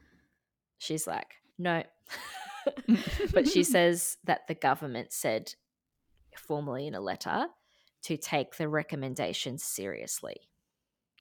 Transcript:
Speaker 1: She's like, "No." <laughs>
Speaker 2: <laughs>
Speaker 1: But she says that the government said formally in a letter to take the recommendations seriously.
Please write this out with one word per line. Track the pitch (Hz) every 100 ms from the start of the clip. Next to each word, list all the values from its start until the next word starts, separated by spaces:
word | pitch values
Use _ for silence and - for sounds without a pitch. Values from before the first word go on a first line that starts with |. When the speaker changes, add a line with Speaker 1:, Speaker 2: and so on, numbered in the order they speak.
| _ _ _ _ _ _ _ _
Speaker 1:
She's | - 156 -
like, | 82 - - _ -
"No." | 175 165 - _ _
<laughs> | - - 740 - - 659
Speaker 2:
<laughs> | - - 226 - - 392
Speaker 1:
But | 185 254
she | 359
says | 175 208 175 170 - -
that | - 160 -
the | 160
government | 139 135 147 120 -
said | - 139 110 - - _ _ _ _ _ _ _ -
formally | - 147 147 127 147
in | 95
a |
letter | 98 - - 185 330 - _ _ _ _
to | - 156
take | - 156 127 -
the | 156
recommendations | 151 151 143 135 131 98 - 131 139
seriously. | - - 98 64 - - - - _ _ _ _ _ _ _ _